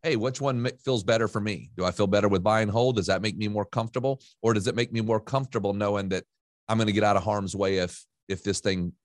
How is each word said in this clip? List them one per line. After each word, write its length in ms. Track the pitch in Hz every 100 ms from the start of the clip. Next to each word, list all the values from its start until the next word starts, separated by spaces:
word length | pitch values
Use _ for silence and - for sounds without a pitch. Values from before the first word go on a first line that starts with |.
Hey, 160 | 165 131
which 240 | 123 131
one 200 | 139 123
ma-, 80 | 123 -
feels 220 | - 123 90
better 240 | 113 113
for 100 | 110
me? 320 | 104 92 - -
Do 80 | 92
I 60 |
feel 160 | - 101
better 200 | 101 104
with 160 | 98
buy 160 | 92 110
and 100 | 107
hold? 280 | 107 127 117
Does 100 | 90
that 140 | 95
make 160 | 107 101
me 100 | 107
more 160 | 104
comfortable? 580 | 101 - 113 127 131 131 - _
Or 120 | 113
does 140 | 110 98
it 80 | 113
make 160 | 120
me 80 | 113
more 220 | 110 110
comfortable 500 | - 135 135 117 101
knowing 360 | 101 104 101 98
that 160 | 92 - _ _ _ -
I'm 100 | 110
gonna 140 | 107
get 140 | 104 104
out 100 | 98
of 80 |
harm's 320 | 92 104 98 95
way 220 | 98 95
if, 260 | 90 - - _ -
if 160 | 95
this 160 | 101 95
thing 320 | 104 95 87 -